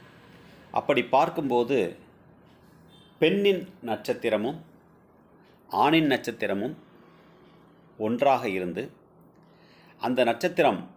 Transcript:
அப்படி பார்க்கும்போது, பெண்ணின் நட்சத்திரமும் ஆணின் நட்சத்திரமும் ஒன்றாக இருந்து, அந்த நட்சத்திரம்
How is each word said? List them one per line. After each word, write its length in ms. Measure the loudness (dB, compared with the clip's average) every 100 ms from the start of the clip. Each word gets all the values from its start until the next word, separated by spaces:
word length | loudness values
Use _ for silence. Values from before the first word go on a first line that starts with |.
| -20 -20 -20 -20 -20 -20 -10
அப்படி 320 | -4 0 0 2 2
பார்க்கும்போது, 640 | 2 -2 0 0 0 0 -2 -6 -18 -20 -20 -20 -20 _ -20 -20 -20 -20 -20 0
பெண்ணின் 420 | 2 4 2 0 -4 -12
நட்சத்திரமும் 760 | -8 -6 -4 -4 0 0 -2 -6 -12 -20 _ _ _ _ _ _ _ _ -6
ஆணின் 380 | 2 4 4 4
நட்சத்திரமும் 680 | 0 -2 -4 -4 -2 -4 -8 -18 -20 -20 -20 -20 -20 -20 -20 -20 _ _ -8
ஒன்றாக 440 | -4 0 2 2 0
இருந்து, 340 | -4 -4 -6 -8 -12 _ _ -20 _ -20 _ -20 -20 -20 -8
அந்த 200 | -4 0
நட்சத்திரம் 540 | 0 0 -2 2 2 0 -6